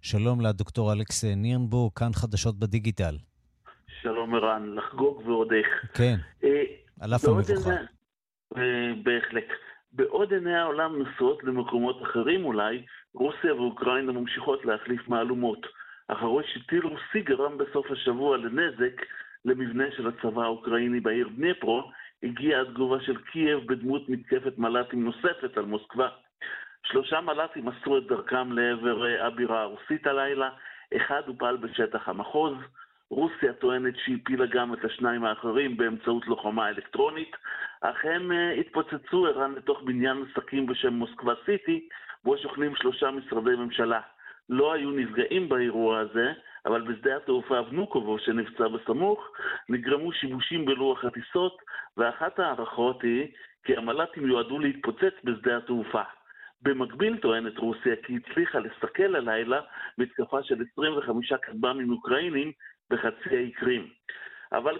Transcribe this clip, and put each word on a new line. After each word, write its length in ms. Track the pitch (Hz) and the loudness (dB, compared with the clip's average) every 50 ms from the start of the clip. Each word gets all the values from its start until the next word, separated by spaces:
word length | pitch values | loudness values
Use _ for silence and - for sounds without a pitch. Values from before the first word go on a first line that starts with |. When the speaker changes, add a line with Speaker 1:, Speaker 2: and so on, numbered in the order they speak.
Speaker 1:
שלום 400 | - - - 101 107 120 123 120 | -4 0 2 2 4 4 4 4
לדוקטור 520 | 117 110 104 95 104 - - 123 110 107 104 | 4 2 2 0 -2 -2 -2 0 2 2 2
אלכס, 320 | 104 110 - - - - | 2 0 -2 -2 -2 0
אה, 100 | 107 98 | 0 2
נירנבורג, 580 | 98 104 120 127 127 123 110 117 123 120 107 - | 2 2 2 2 2 2 2 2 2 2 2 0
כאן 180 | - 117 117 107 | 0 0 0 0
חדשות 460 | - - 113 104 95 - 117 107 98 | 0 0 0 0 0 2 0 0 0
בדיגיטל. 580 | 113 101 98 113 104 113 104 - 92 82 76 73 - _ _ _ _ _ _ _ _ - - _ _ - - - | 0 0 0 0 0 0 0 0 0 0 -2 -4 -8 _ _ _ _ _ _ _ _ -20 -20 _ _ -20 -16 -8
Speaker 2:
שלום, 340 | - 117 110 117 117 113 117 | -4 -4 -2 -2 -2 0 2
ערן, 400 | 117 110 110 110 107 107 104 101 | 2 4 4 2 0 -2 -4 -6
לחגוג 520 | - - - - 127 131 143 139 - 110 117 | -6 -8 -6 -2 2 2 2 2 0 -2 0
ועוד 240 | 117 113 113 110 113 | 2 2 2 4 4
איך. 380 | 107 107 - - - - 110 - | 4 4 4 2 -2 -4 -4 0
Speaker 1:
כן, 220 | - 120 123 117 90 80 - - _ - | 2 4 4 4 2 0 -4 -6 _ 4
Speaker 2:
אה, 60 | 139 143 147 143 - - - - _ _ - | 4 4 4 2 0 -4 -8 -18 _ _ -10
Speaker 1:
על 140 | - 107 120 | -2 0 2
אף 100 | 120 - | 4 6
Speaker 2:
בעוד 200 | - 110 104 101 - | 6 6 6 6 4
Speaker 1:
המבוכה. 200 | - - - 185 | 2 2 2 2
Speaker 2:
עיני-, 180 | 180 170 - - - _ _ _ _ _ _ _ _ _ _ _ - 131 | 0 0 -2 -6 -14 _ _ _ _ _ _ _ _ _ _ _ -4 -2
אה, 360 | 127 123 123 120 120 120 117 107 104 | 0 0 2 0 0 -2 -4 0 0
בהחלט. 460 | 120 120 117 - - 113 117 - - - - - - - - _ _ | 2 2 2 0 -2 -2 -4 -4 -4 -8 -10 -12 -16 -20 -20 _ _
בעוד 420 | - 127 135 - - 170 208 190 196 | -2 0 0 2 2 2 2 2 2
עיני 220 | 190 175 175 175 | 0 0 2 2
העולם 460 | 170 170 160 147 151 160 160 160 143 | 2 2 2 0 0 0 0 0 -2
נשואות 420 | 135 120 - - 131 127 147 147 - | -4 -4 -2 2 2 2 2 2 0
למקומות 520 | 131 127 123 120 - 123 120 120 123 127 - - | -2 -2 -2 -2 0 0 0 2 0 0 -2 -4
אחרים 420 | - - 120 113 131 170 190 180 | -4 -2 0 2 2 2 2 0
אולי, 400 | 143 110 104 104 107 117 123 127 - - - - _ - | 0 0 0 0 0 -2 -4 -8 -14 -20 -20 -20 _ -4
רוסיה 420 | - 127 147 147 - - 165 147 | -2 -2 -2 0 0 0 2 2
ואוקראינה 560 | 120 123 120 110 - - 127 127 131 135 131 | 2 0 -2 -2 -2 0 0 2 2 0 0
ממשיכות 540 | 127 123 123 117 - - - - 131 139 - | -2 -2 -4 -4 -4 -4 0 0 0 0 0
להחליף 360 | 120 107 107 - 120 123 120 - 120 | 0 -2 0 -2 -4 -4 -4 -2 -2
מהלומות. 520 | 120 113 113 123 127 123 120 117 107 - - - - - - - - - - - | 0 0 0 0 0 0 0 0 0 -2 -6 -12 -14 -16 -18 -18 -20 -16 -8 -8
אחרי 360 | 107 - 117 113 120 147 151 - - | -4 -2 0 2 2 2 0 -2 -6
שטיל 300 | 123 - - 165 175 175 | -10 -4 0 0 2 2
רוסי 380 | 156 151 - - - - 214 190 | 0 -4 -6 -6 -4 -2 -2 2
גרם 320 | 143 135 131 139 143 147 139 | 2 2 2 2 0 0 -2
בסוף 280 | 143 139 - 143 139 - | -2 0 0 -2 -2 -2
השבוע 460 | 139 127 - 131 120 123 139 143 139 123 | -4 -2 0 0 0 2 4 4 4 2
לנזק 580 | 117 113 117 147 175 165 117 110 127 127 127 - - - - - - - - - - | 2 0 0 2 0 0 2 0 0 0 0 -4 -10 -10 -10 -12 -14 -16 -18 -4 0
למבנה 380 | 123 127 127 131 120 113 123 139 143 139 - | 0 2 2 0 -2 0 0 0 0 -2 -2
של 100 | 117 113 | -4 -4
הצבא 340 | 117 - - 113 107 117 | -4 -2 -4 -2 0 0
האוקראיני 580 | 117 113 113 113 - 120 117 117 120 120 123 123 | 0 -2 -2 -4 -2 0 0 2 2 2 0 0
בעיר 300 | 113 113 110 123 120 107 107 120 | 0 0 2 2 0 -2 -2 -2
דניפרו, 540 | 151 175 185 - - 107 117 127 139 - - - - - - _ - | 0 0 0 0 0 0 0 0 0 -4 -12 -18 -20 -20 -14 _ -8
הגיעה 380 | 120 120 117 135 156 147 127 | -8 -6 -2 0 2 2 2
התגובה 360 | 127 123 117 123 131 127 131 131 131 | 0 -2 -2 -2 0 2 2 0 0
של 120 | - 127 113 - - | -2 -4 -4 -6 -8
קייב 280 | - 160 160 151 151 139 123 131 | -2 0 2 2 2 0 0 -2
בדמות 420 | 131 117 113 127 135 143 139 131 | -2 -2 0 -2 -2 -2 -2 -4
מתקפת 480 | 127 120 - - 131 127 131 135 127 - | -4 -4 0 0 0 0 0 -2 -2 0
מל"טים 460 | 117 117 120 123 123 - 123 123 117 | 0 0 2 0 0 0 -2 -2 0
נוספת 540 | 117 117 - - 175 170 - 139 123 - 107 | -2 -2 0 0 0 0 0 -4 -4 -2 -2
על 80 | 101 | -2
מוסקבה. 420 | 101 107 104 - - - 117 131 120 - - _ _ _ _ - - - - - - - - - | -2 -4 -6 -6 -4 0 0 0 0 -2 -6 _ _ _ _ -10 -10 -10 -10 -12 -14 -16 -10 -8
שלושה 380 | - - 135 135 - 160 160 | -2 0 0 0 2 -2 -2
מל"טים 460 | 175 165 151 147 160 160 - 151 117 123 | 0 0 0 0 -2 -2 -4 -6 -6 -6
עשו 300 | 127 - - 139 139 135 | -8 -6 0 2 2 2
את 60 | 131 135 | 4 2
דרכם 420 | 127 131 - - 131 127 127 127 | 0 -2 0 0 0 0 0 0
לעבר, 540 | 120 120 120 120 120 113 117 120 117 107 120 | 2 2 2 2 2 2 0 0 0 2 0
אה, 220 | 120 120 92 110 120 | 0 0 0 0 -2
הבירה 340 | 117 120 123 113 113 113 | 0 0 0 0 2 0
הרוסית 460 | 110 101 104 - - - 151 - - 147 | 0 -2 -4 -10 -6 -4 -4 -2 0 0
הלילה, 420 | 139 139 135 139 143 135 135 131 131 - - - - - - - - 117 | 2 2 2 0 0 0 0 -2 -2 -6 -14 -18 -18 -20 -8 -4 -2 -2
אחד 240 | 113 - 139 143 147 139 | 0 0 0 -2 -2 -6
הופל 300 | 127 123 127 123 127 123 | -6 -2 -2 -2 0 -2
בשטח 500 | 113 113 - - 113 110 - 110 - 101 | -4 -4 -2 0 0 0 0 -4 -4 -6
המחוז, 460 | 92 98 104 - - 151 160 151 139 131 - - _ - - - _ _ _ _ | -6 -6 -6 -2 0 0 2 0 -2 -4 -10 -16 _ -20 -20 -20 _ _ _ _
רוסיה 440 | - 131 156 165 - - 147 127 120 | -2 0 0 0 0 0 0 0 0
טוענת 400 | - - 127 127 127 127 127 123 - | 2 2 2 2 2 0 -2 -2 -2
שהפילה 480 | - 131 127 113 - - 131 127 127 | -2 -2 -2 -2 -2 0 0 2 2
גם 280 | 117 123 127 123 120 117 | 2 2 2 0 0 -2
את 120 | 113 - | -4 -4
השניים 380 | 113 - - 123 120 120 120 117 | -4 -2 0 0 0 2 2 0
האחרים 520 | 110 107 - - 117 110 135 143 135 120 110 | 0 0 0 -2 0 2 2 2 0 0 0
באמצעות 500 | 120 113 113 110 - 120 120 120 117 117 | 0 0 0 -2 0 0 0 0 0 0
לוחמה 420 | 110 - - 107 110 113 110 104 | -2 -2 0 -2 0 0 0 0
אלקטרונית, 640 | 104 98 - - - 117 139 151 156 156 160 - - - - - - - - - - - | -2 -4 -8 -4 0 2 2 2 2 -2 -6 -8 -10 -14 -12 -10 -8 -8 -8 -10 -6 -2
אך 240 | - - - - - | -2 -2 -2 0 -2
הם, 260 | 156 165 175 180 180 | 0 0 0 0 0
אה, 200 | 175 170 175 175 | 0 2 2 2
התפוצצו, 760 | 151 - 165 - - 156 151 - 160 143 - - - 185 180 160 | 0 -2 -4 -2 -2 -2 -2 -2 -6 -8 -4 0 2 4 4 4
ערן, 260 | 135 135 135 139 139 | 4 2 0 -2 -2
לתוך 260 | 131 120 - 139 - | -2 -2 0 0 0
בניין 420 | 135 127 127 123 123 135 131 139 135 131 | 0 -2 0 2 2 2 2 0 -4 -4
עסקים 340 | - - - - 135 135 135 | -6 -6 -6 -2 -2 -2 0
בשם 280 | 120 127 - - 127 120 | 0 0 0 0 0 0
מוסקבה 400 | 120 117 110 - - 127 120 117 - - | 0 -2 -4 -6 -4 -2 0 0 0 0
סיטי, 420 | - 208 190 - 160 165 160 160 - - - - - - - - | 0 0 0 0 0 -2 -2 -2 -8 -16 -16 -16 -16 -18 -4 0
בו 140 | 120 139 143 | 2 2 2
שוכנים 380 | - 143 - 139 147 147 139 | 0 -4 -4 -2 -2 -2 -2
שלושה 360 | - - 127 127 - 143 135 | 0 0 0 0 2 0 -2
משרדי 440 | 135 135 127 - 131 113 110 123 123 | -2 -4 -6 -4 -2 0 2 2 2
ממשלה. 460 | 120 120 117 120 135 120 113 117 110 - - - _ - - - - _ - | 2 0 -2 0 0 2 2 0 0 -2 -6 -14 _ -20 -20 -20 -20 _ -2
לא 240 | 123 131 143 151 160 | 2 4 4 4 2
היו 180 | 156 143 139 | 0 -2 -2
נפגעים 580 | 143 139 123 110 110 117 - - 165 185 185 156 | 0 -2 -2 0 0 0 0 2 2 0 2 2
באירוע 500 | 135 123 123 120 110 113 113 110 113 110 | 2 2 2 2 2 2 2 4 4 2
הזה, 340 | 110 104 104 117 120 135 160 - - - - - - | 0 0 0 0 0 0 -2 -6 -12 -20 -20 -6 -2
אבל 160 | - 113 117 | 0 0 0
בשדה 360 | 117 117 117 104 - 135 135 147 | 0 -4 -6 -2 0 0 0 0
התעופה 440 | - - 127 127 120 - 135 123 | 0 0 0 0 2 2 0 0
ונוקובו 580 | 117 117 127 170 208 214 - 131 107 107 107 107 | 0 0 -2 -2 -2 0 0 0 0 0 -2 0
שנפצע 480 | - - 113 117 110 110 - - 117 110 | 0 0 0 0 0 -2 0 0 0 2
בסמוך, 640 | 110 110 - - 113 139 180 202 214 208 - - - - - - - - - - | 0 -2 -2 0 0 2 2 2 2 0 -2 -8 -12 -8 -6 -6 -6 -6 -4 -4
נגרמו 440 | 120 123 117 117 143 143 160 170 160 | -4 -2 0 0 0 0 0 -2 -2
שיבושים 520 | - - 131 127 131 123 - 165 165 151 | -2 -4 -4 -4 -4 -4 -2 -2 0 0
בלוח 400 | 135 135 123 135 135 127 - 127 | 0 2 2 2 2 2 2 -2
הטיסות, 520 | 120 - 117 120 - - 180 180 185 - - - - - - - - _ - | -4 -4 -6 -8 -2 0 2 2 0 -2 -6 -12 -14 -14 -14 -14 -8 _ 0
ואחת 420 | 117 120 123 - 156 180 - - | 0 0 0 0 -4 -2 0 0
ההערכות 640 | 185 160 131 117 117 113 - - 120 127 127 127 | 0 0 0 -2 -4 -4 0 2 2 2 2 2
היא 260 | - 117 117 127 143 151 - - - - _ _ - | 0 2 2 2 0 -2 -8 -14 -20 -20 _ _ 0
כי 140 | - 127 117 | 0 0 2
המל"טים 500 | 113 120 120 151 165 170 - 160 143 131 | 2 0 0 0 0 -2 -2 -2 2 2
יועדו 320 | 127 120 117 113 131 147 | 4 2 2 0 -2 0
להתפוצץ 540 | 151 139 135 - - 117 113 - 190 190 - - - | 0 0 0 0 -2 -4 0 2 2 2 2 0 -2
בשדה 340 | 123 117 107 - 127 120 120 | -2 -2 0 2 2 0 2
התעופה. 440 | 117 - 123 117 107 - - 110 98 - - - _ - - - - - - _ | 0 -2 -2 -2 -2 0 -2 -2 -2 -2 -8 -16 _ -20 -20 -20 -20 -20 -18 _
במקביל 560 | 123 143 135 131 127 127 - - 202 220 233 117 | 0 0 2 2 0 -4 0 0 2 2 2 2
טוענת 400 | - 120 113 113 113 110 107 - | 2 2 2 2 0 -4 -4 -2
רוסיה 380 | 117 117 110 - - 127 113 - - | -2 -2 -2 0 0 0 0 0 -2
כי 120 | - 123 | -4 -6
הצליחה 440 | 120 - - - 160 170 - - 131 | -6 -6 -2 0 0 0 2 0 -2
לסכל 560 | 107 113 - - - - - - 190 196 185 | -2 -4 -4 -6 -6 -2 2 2 2 4 2
הלילה 460 | 147 120 117 110 113 113 117 127 147 147 - - - - - - - | 2 2 0 0 0 0 0 0 -2 -2 -4 -10 -14 -14 -8 -4 -2
מתקפה 460 | 123 123 - - 120 - - 135 139 | -2 -2 -2 -4 -2 0 -2 -2 0
של 120 | - 131 110 | 0 -2 -2
עשרים 360 | 120 - _ - 147 156 156 143 | -2 -4 _ -2 0 0 0 0
וחמישה 400 | - 123 110 120 117 - 143 131 | -2 0 -2 -2 0 0 -2 -2
כטב"מים 540 | - - 113 110 117 127 131 135 127 120 | -2 -6 -4 -2 0 0 0 0 0 0
אוקראינים 600 | 120 117 - - 123 143 170 175 156 135 143 156 147 - - - - _ _ - | -2 -2 0 0 0 0 0 0 -2 -2 -2 -4 -6 -12 -16 -20 -20 _ _ -4
בחצי 400 | 123 113 107 113 113 - - - | -2 -2 0 -2 -4 -4 -2 0
האי 220 | 131 123 123 120 | 0 0 0 -2
קרים. 360 | 120 - - 127 123 117 90 - - _ _ - - - - - - - - - - | -4 -2 0 0 0 0 -2 -8 -14 _ _ -16 -14 -14 -14 -16 -16 -18 -8 -4 -2
אבל 240 | - 120 151 160 160 | 0 0 0 -2 -2